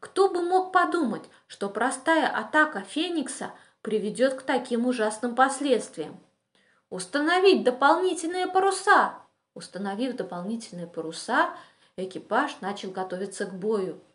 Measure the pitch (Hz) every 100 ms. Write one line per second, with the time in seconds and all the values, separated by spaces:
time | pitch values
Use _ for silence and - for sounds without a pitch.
0 | - - 392 349 349 370 370 370 349 339
1 | 269 170 - - _ - 202 202 240 262
2 | - 320 269 - 220 311 302 302 - -
3 | 349 339 269 - - - _ _ - 214
4 | 196 190 262 262 - 269 254 233 247 247
5 | 214 220 247 240 262 269 285 233 - -
6 | 151 - _ _ _ _ _ _ _ 185
7 | 180 294 302 359 381 277 208 247 277 320
8 | 370 330 320 359 370 370 381 381 - 359
9 | 220 - - _ _ - - 180 202 202
10 | 254 - 180 175 180 226 - 175 170 -
11 | 160 165 - 254 349 - - _ _ -
12 | 185 151 - 220 285 - 196 196 196 185
13 | 185 180 196 - 190 185 208 220 185 151
14 | _